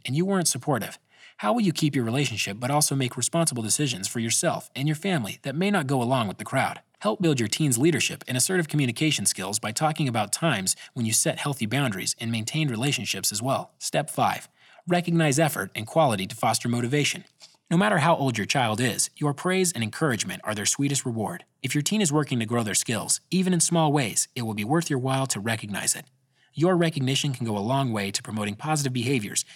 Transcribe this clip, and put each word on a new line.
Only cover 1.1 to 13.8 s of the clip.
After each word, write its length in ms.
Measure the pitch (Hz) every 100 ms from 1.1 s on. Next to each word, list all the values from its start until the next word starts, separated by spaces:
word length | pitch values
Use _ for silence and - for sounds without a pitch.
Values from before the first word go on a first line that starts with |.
| - - -
How 140 | 208
will 100 | 240
you 100 | 196
keep 240 | - 147 139
your 80 |
relationship 540 | 113 131 143 107 - 104
but 100 | 123
also 240 | 147 -
make 220 | 139 123 -
responsible 460 | 120 170 165 120
decisions 440 | 107 - 143 107 95
for 140 | 120
yourself 500 | 113 - 170 135 - 127
and 100 | 147
your 80 |
family 440 | 151 196 165 101 -
that 120 | 139
may 160 | 147 196
not 160 | 202 135
go 160 | 139
along 260 | 117 135 104
with 100 | -
the 60 |
crowd? 360 | 101 135 101 - - -
Help 240 | 208 220
build 180 | 165 135
your 80 | 104
teen's 300 | - 151 117
leadership 440 | 160 175 - - -
and 80 | 127
assertive 320 | - 185 160
communication 560 | 151 127 113 156 139
skills 340 | 98 - 185 202
by 140 | 107
talking 340 | 110 156 156 139
about 260 | 117 101
times 440 | - 165 123 95 - -
when 140 | 131 110
you 80 |
set 240 | 107 160 -
healthy 260 | 147 135
boundaries 500 | 107 131 135 95 85 -
and 100 | 117
maintained 400 | 113 110 156 151
relationships 600 | 110 143 127 98 98 -
as 80 | 101
well. 320 | 131 107 87
Step 320 | -